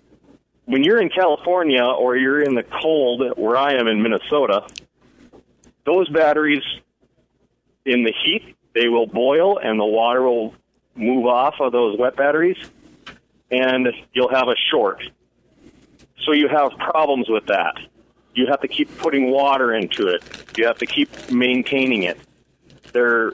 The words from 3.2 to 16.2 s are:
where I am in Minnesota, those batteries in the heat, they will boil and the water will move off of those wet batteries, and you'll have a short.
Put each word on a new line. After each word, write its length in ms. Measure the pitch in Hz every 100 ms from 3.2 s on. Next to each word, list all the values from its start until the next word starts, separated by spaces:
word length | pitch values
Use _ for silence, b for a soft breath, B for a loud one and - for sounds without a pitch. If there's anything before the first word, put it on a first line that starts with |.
| 127 -
where 180 | 110 123
I 160 | 143 135
am 120 | 113
in 140 | 107
Minnesota, 680 | 113 101 - 147 123 98 - - - _ _ _ - - _ _ - _ -
those 220 | 180 165
batteries 540 | 151 151 151 156 139 - - - _ _ _ _ _ _ _ _ _ 135
in 180 | 123
the 100 | 113 -
heat, 320 | 160 214 - - _ 117
they 120 | 120
will 200 | 117 110
boil 500 | - 127 151 185 202
and 220 | 110 110
the 60 | 104
water 360 | 110 117 127
will 320 | 127 120 110 - _ _ _ -
move 300 | 110 131 120
off 300 | 123 139 -
of 120 | 135
those 260 | 123 117 104
wet 180 | 123 131
batteries, 420 | 143 151 170 185 - _ - - - - _ _ -
and 380 | 127 131 131 127 - -
you'll 160 | 123 123
have 140 | 131 127
a 60 | 117 -
short. 320 | 151 101 - - - _ _ _ _ - - _ _ - -